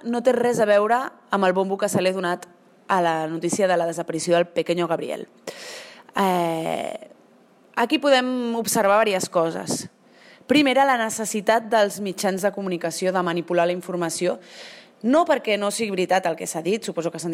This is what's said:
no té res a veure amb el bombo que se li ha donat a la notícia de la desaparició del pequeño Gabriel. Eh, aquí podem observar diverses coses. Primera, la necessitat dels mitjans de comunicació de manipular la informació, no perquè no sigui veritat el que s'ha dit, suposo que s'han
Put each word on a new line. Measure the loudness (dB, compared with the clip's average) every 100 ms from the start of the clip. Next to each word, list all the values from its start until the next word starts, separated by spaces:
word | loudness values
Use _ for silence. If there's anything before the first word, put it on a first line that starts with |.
no | -4 0 2
té | 2
res | 2 2
a | 4
veure | 4 4 0 -2 -10 _
amb | 2 2
el | 2
bombo | 0 -2
que | 0
se | 0
li | 0
ha | 0
donat | -2 -4 -8 _ _ _ -2
a | 2
la | 2 0 -2
notícia | -4 -2 0 2
de | 2
la | 0
desaparició | -4 -6 -6 2 2
del | 2
pequeño | -2 -2 -2 0
Gabriel. | -2 -4 -8 -12 _ -16 -14 -16 -16 -18 -20 -8 0
Eh, | 2 2 0 -2 -4 -4 -6 -10 -16 -20 _ _ _ _ _ -2
aquí | 0 2
podem | 4 4 2 -2 -2 -4
observar | -2 2 4 4 4
diverses | 0 0
coses. | 0 0 -2 -6 -6 -8 -18 _ _ -20 -20 2
Primera, | 4 4 4 4
la | 2
necessitat | -2 -4 -4 -2 2 0 2
dels | 2 2 0
mitjans | -6 -2 -2 0
de | -2
comunicació | -2 -4 -4 -4 -2 -2
de | 0
manipular | 0 -2 0 2 2
la | 0
informació, | -6 -4 -4 -2 -2 -4 -10 -20 -20 -20 -20 _ 2
no | 2
perquè | 4 2 2 0
no | 0
sigui | -2 -4
veritat | -2 2 2 0
el |
que | -4 -6
s'ha | -4
dit, | -2 -2
suposo | -4 -6 -6
que | -6
s'han | -6